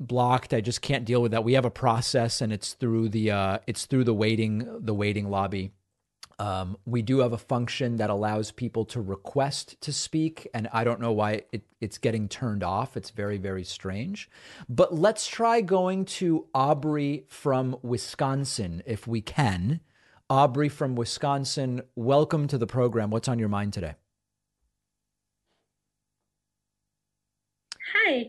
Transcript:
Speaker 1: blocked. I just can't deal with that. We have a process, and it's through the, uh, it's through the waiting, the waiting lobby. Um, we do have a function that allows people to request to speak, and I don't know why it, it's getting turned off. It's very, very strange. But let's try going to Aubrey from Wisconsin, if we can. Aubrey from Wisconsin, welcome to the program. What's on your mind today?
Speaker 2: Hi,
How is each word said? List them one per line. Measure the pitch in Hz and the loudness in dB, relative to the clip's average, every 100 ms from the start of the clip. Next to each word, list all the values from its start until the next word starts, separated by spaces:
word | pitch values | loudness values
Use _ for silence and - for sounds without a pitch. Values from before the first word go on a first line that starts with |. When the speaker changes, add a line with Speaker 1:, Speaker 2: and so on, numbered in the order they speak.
Speaker 1:
blocked. | 120 123 123 127 - | -2 2 4 4 2
I | 123 | 0
just | 110 - | 0 -2
can't | - 139 113 | -2 -2 2
deal | 123 | 2
with | 120 | 4
that. | 113 | 2
We | 113 | 4
have | 131 | 4
a | 123 | 2
process, | - 127 113 - 131 117 - | 2 2 2 2 2 2 0
and | 113 | -2
it's | 107 - | -4 -6
through | - 120 113 113 | -4 0 2 2
the, | 110 107 | 2 2
uh, | 101 95 101 - | 2 2 -2 -4
it's | 110 - | -6 0
through | 135 | 2
the | 120 | 4
waiting, | 104 110 110 110 107 226 226 | 4 4 2 2 0 -4 -6
the | 113 | -2
waiting | 101 104 104 101 | 0 0 0 0
lobby. | 98 98 95 92 - _ _ _ _ - - | 0 0 -2 -6 -10 _ _ _ _ -18 -8
Um, | 101 92 92 101 | -4 -4 -4 -8
we | - 120 | -4 -2
do | 107 135 | 2 2
have | 123 | 2
a | 113 | 0
function | - 123 120 - 127 117 | -2 -2 -2 -2 -2 0
that | 107 | 0
allows | 101 107 107 107 | 0 0 -2 -4
people | - 120 113 107 | -6 -6 -4 -4
to | 123 | -4
request | 95 98 - 139 139 - - - | -6 -8 -4 -2 0 -2 -10 -12
to | - | -8
speak, | 139 - 160 160 160 - | -6 -4 -2 -2 -4 -8
and | 117 110 | -6 -4
I | 113 | 0
don't | 117 113 | 0 0
know | 117 | 0
why | 107 104 107 - | 2 2 -2 -4
it, | 113 - - | -10 -12 -10
it's | 107 - | -10 -2
getting | 120 113 101 | -2 0 -4
turned | - 123 104 | -4 -4 -2
off. | 90 98 127 | -2 -2 -4
It's | 113 - | -8 -12
very, | - 101 101 | -8 -4 -4
very | 95 95 | -4 -6
strange. | 90 - 95 98 156 208 - - - - - | -8 -8 -6 -6 -6 -8 -12 -20 -20 -18 -2
But | 123 185 | 2 4
let's | 165 202 214 - | 4 2 2 -4
try | - 226 233 | 0 2 4
going | 185 190 185 190 185 - | 4 2 2 0 -4 -2
to | 180 160 - | 0 0 0
Aubrey | 135 139 147 151 151 143 147 - | 2 2 2 0 0 0 -2 -8
from | - 147 131 131 135 | -4 0 2 0 -4
Wisconsin, | 120 120 - - 139 139 135 - 92 85 | -4 -4 -4 -2 0 0 -2 -4 -4 -6
if | - 107 - | -6 -6 -4
we | 113 | -4
can. | - - 123 92 98 165 _ _ _ _ - | -2 0 2 2 0 -2 _ _ _ _ 0
Aubrey | 135 143 127 147 | 4 4 4 0
from | - 139 | 0 -2
Wisconsin, | 120 113 - 143 139 135 - 131 123 - | -2 -4 -2 -2 0 -2 -4 -4 -4 -8
welcome | - 117 139 151 160 147 | -4 4 4 4 2 0
to | 135 | 0
the | 113 | 0
program. | 127 123 113 104 | 2 2 2 0
What's | 113 131 | -2 0
on | 120 | 0
your | 107 | 0
mind | 101 101 | 0 -2
today? | 101 80 73 _ _ _ _ _ _ _ _ _ _ _ _ _ _ _ _ _ _ _ _ _ _ _ _ _ _ _ _ _ _ _ _ _ _ _ _ - - - | -4 -8 -10 _ _ _ _ _ _ _ _ _ _ _ _ _ _ _ _ _ _ _ _ _ _ _ _ _ _ _ _ _ _ _ _ _ _ _ _ -20 -16 -4
Speaker 2:
Hi, | 415 415 262 | 2 2 2